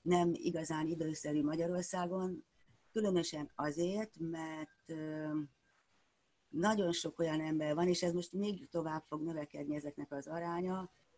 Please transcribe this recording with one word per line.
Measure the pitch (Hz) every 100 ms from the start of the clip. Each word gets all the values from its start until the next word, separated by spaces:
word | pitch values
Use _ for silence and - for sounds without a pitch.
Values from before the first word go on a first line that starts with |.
nem | 170 180 175
igazán | 165 - 165 156 160 156
időszerű | 165 156 156 156 151
Magyarországon, | 147 160 170 180 175 180 175 190 185 175 - _ - _ _
különösen | 226 208 180 160 156 147 -
azért, | 147 147 175 202 214 -
mert, | 165 165 160 156 302 _ -
ö, | 320 311 311 311 151 214 _ _ _ _ _ _ _ _ _ _
nagyon | 147 196 214 180
sok | 170 160 -
olyan | 165 156
ember | 156 156 151 151
van, | 180
és | 175
ez | 175
most | 175 175
még | 185 202 190 135
tovább | 170 160 156 -
fog | 156
növekedni | 160 160 147 151 147 147
ezeknek | 147 147 143
az | 139 139
aránya, | 165 170 170 185 190 180 _ _